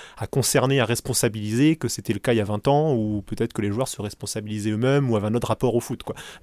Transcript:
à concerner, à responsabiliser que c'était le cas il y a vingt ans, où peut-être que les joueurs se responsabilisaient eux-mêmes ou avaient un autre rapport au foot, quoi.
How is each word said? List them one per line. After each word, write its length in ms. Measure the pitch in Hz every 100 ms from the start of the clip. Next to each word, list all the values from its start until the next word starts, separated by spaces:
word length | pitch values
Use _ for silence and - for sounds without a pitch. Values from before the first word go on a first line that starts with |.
| - -
à 80 | 104
concerner, 540 | 139 - 143 127 139
à 60 | 110
responsabiliser 920 | 117 - - 120 107 104 113 147 160
que 120 | 117
c'était 260 | - -
le 60 | 104
cas 140 | -
il 40 | 117
y 40 |
a 40 | 101
vingt 220 | 104 139
ans, 280 | 143 156 123
où 260 | 107 104
peut-être 320 | 98 101 120
que 80 | -
les 80 | 101
joueurs 200 | 104 131
se 120 | -
responsabilisaient 680 | 101 - - 110 107 107 107
eux-mêmes 360 | 107 127 143 135
ou 40 | 110
avaient 120 | 104
un 80 | 117
autre 140 | -
rapport 260 | 110 127 117
au 60 |
foot, 200 | - 123
quoi. 140 | - - - -